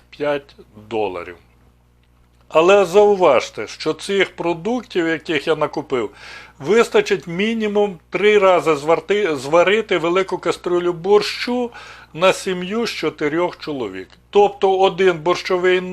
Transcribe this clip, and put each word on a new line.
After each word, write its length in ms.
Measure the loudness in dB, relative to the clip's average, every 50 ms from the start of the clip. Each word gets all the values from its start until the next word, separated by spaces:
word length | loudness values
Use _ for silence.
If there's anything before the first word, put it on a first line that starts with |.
| -20 _
п'ять 460 | -12 -6 -4 -4 -2 -4 -6 -10 -20 -20 -20 _ _ -20 -12 -6
доларів. 460 | -4 -2 -2 -2 -4 -8 -10 -12 -16 -20 _ _ _ _ _ _ _ _ _ _ _ _ _ _ _ _ _ _ _ _ _ -2 2
Але 320 | 4 4 6 6 6 4
зауважте, 840 | 4 4 4 6 6 4 4 4 4 4 4 2 -2 -6 -12 -12 -12
що 260 | -12 -8 -6 -6 -6
цих 420 | -6 -6 -4 -2 -2 -2 -2 -4
продуктів, 720 | -6 -6 -6 -6 -6 -4 -6 -6 -6 -6 -6 -4 -4 -2 -2
яких 400 | -2 -4 -4 -4 -4 -4 -2 -2
я 80 | -2
накупив, 540 | -2 -2 -4 -4 -6 -6 -4 -4 -4 -4 -4 -8 -14 -20 -20 -20 -20 -20 -20 _ -10
вистачить 680 | -4 0 2 2 2 2 2 0 0 0 -2 -4 -4 -6
мінімум 720 | -6 -4 -4 -4 -4 -4 -4 -2 -2 0 -2 -2 -4 -8 _ _
три 280 | -6 0 2 2 4 4
рази 380 | 6 6 4 4 4 2 0
зварти-, 600 | 0 0 0 0 0 0 0 -2 0 0 -2 -2
зварити 640 | -4 -2 0 2 4 4 4 2 0 0 0 -2 -2
велику 400 | 0 0 0 0 -2 -2 -4 -4
кастрюлю 560 | -4 -4 -4 -4 -4 -4 -2 -2 0 -2 -4
борщу 800 | -2 0 2 2 4 2 0 -4 -8 -6 -4 -4 -4 -4 -6 -8 -14 -20 -20 -20 -20 -20 -18 -4
на 200 | 0 2 2 2
сім'ю 540 | 2 -2 -6 -6 -6 -6 -6 -4 -4 -4 -4
з 20 |
чотирьох 680 | -4 -4 -6 -6 -4 -4 -4 -2 -2 -2 -2 -2 -4 -8
чоловік. 500 | -10 -8 -6 -6 -6 -8 -8 -10 -14 -16 -20 -20 _ _
Тобто 500 | 2 2 2 2 2 0 0 0 2 4
один 380 | 2 2 2 2 2 2 2 0
борщовий 640 | 0 -2 -2 -2 -2 -4 -2 0 2 2 2 0 -2 -4